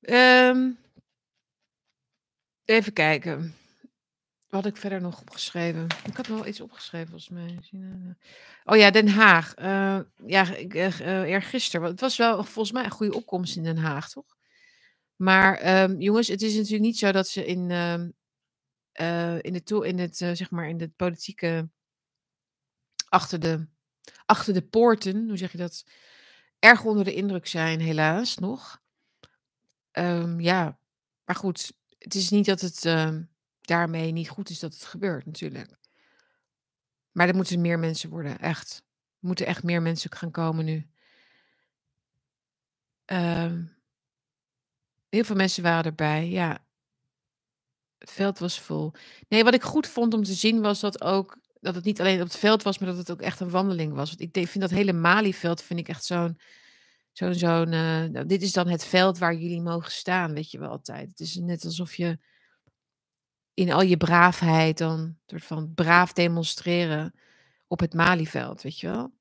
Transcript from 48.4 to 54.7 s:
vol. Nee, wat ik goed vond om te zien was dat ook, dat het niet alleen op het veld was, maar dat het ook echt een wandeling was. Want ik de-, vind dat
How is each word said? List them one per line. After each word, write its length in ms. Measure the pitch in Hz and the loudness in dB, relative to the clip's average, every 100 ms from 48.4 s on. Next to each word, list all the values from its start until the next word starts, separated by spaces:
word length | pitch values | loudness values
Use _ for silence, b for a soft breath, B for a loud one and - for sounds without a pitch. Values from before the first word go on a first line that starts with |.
| 175 - | -6 -8
vol. 320 | - 156 156 - B B B | -8 -6 -6 -10 B B B
Nee, 160 | 214 | 4
wat 100 | 226 | 6
ik 80 | 247 | 4
goed 240 | - 311 - | 2 -2 -2
vond 280 | - 233 | 0 0
om 80 | 220 | 2
te 120 | 196 | 0
zien 260 | 190 220 226 | 0 2 2
was 200 | 208 202 | 2 0
dat 200 | 208 196 | -2 -4
ook, 380 | 156 190 190 - _ _ | -2 0 -2 -12 _ _
dat 140 | - | -6
het 100 | 180 | -4
niet 160 | 180 208 | -4 0
alleen 200 | 185 190 | 2 2
op 60 | 175 | -2
het 100 | - | 0
veld 260 | 208 214 | 2 4
was, 160 | 208 190 | 2 -4
maar 100 | 185 | -4
dat 100 | 180 | -6
het 120 | 175 | -8
ook 120 | 175 | -8
echt 180 | - - | -8 -6
een 100 | 180 | -2
wandeling 420 | 180 196 180 156 | 0 0 -2 -4
was. 160 | 139 147 | -4 -6
Want 120 | 165 | -8
ik 120 | 170 | -6
de-, 140 | 185 175 | -4 -4
vind 180 | 202 | -2
dat 80 | 190 | -2